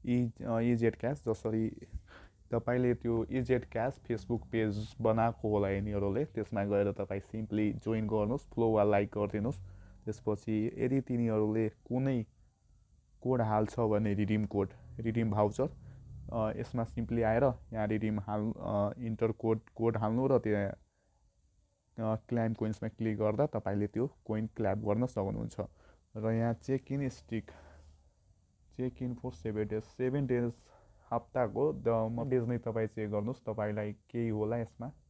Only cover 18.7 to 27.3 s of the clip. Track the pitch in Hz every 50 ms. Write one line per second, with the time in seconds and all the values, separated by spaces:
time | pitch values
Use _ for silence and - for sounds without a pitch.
18.7 | 104 104 101 101 - - 123 113 110 - 120 110 - - - 110 113 110 - -
19.7 | _ - 113 117 110 110 107 107 113 120 131 135 135 117 - 110 104 101 101 101
20.7 | - - _ _ _ _ _ _ _ _ _ _ _ _ _ _ _ _ _ _
21.7 | _ _ _ _ _ - 110 110 110 110 _ - 123 117 113 113 113 - 110 110
22.7 | 110 - - 110 - - 113 110 107 104 107 107 107 117 143 151 - 107 - 95
23.7 | 101 101 104 104 - 113 123 139 - _ _ - 107 110 110 110 - - 110 98
24.7 | 98 107 110 104 104 110 123 123 - 110 95 98 107 110 113 113 - - 101 -
25.7 | - _ - - - _ _ _ _ 107 107 113 113 113 117 117 113 - - -
26.7 | 135 131 - - 135 139 143 131 131 - - -